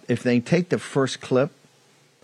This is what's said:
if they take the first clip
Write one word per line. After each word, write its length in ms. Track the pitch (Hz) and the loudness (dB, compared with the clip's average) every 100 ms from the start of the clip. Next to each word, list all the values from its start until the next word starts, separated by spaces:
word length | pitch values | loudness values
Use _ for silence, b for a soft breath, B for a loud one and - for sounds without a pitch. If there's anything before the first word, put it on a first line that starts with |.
| - | -2
if 140 | 120 | -2
they 180 | 127 120 | 2 0
take 280 | 120 175 175 | 2 0 2
the 100 | 117 | -4
first 440 | - 143 131 - | -2 -2 -2 -4
clip 280 | - 127 147 - _ _ _ _ _ _ | 0 0 0 -4 _ _ _ _ _ _